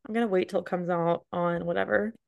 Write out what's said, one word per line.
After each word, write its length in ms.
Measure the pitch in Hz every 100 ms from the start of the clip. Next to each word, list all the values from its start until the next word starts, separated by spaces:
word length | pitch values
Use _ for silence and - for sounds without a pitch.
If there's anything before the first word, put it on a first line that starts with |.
| -
I'm 60 |
gonna 140 | 220 233
wait 220 | 185 -
till 100 | 190
it 40 | 185
comes 240 | 180 175
out 360 | 175 170 170 -
on 340 | 175 175 175 170
whatever. 480 | 190 190 208 214 -